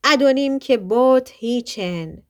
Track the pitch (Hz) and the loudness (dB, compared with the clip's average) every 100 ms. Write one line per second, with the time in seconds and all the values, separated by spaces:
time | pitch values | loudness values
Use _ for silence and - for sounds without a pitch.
0 | 285 294 277 269 277 269 - 240 185 226 | 2 4 4 2 0 -4 -2 -2 0 2
1 | 254 262 254 - 233 247 233 - 185 175 | 4 2 0 -10 -4 -4 -6 -8 -6 -6
2 | 160 151 _ | -10 -14 _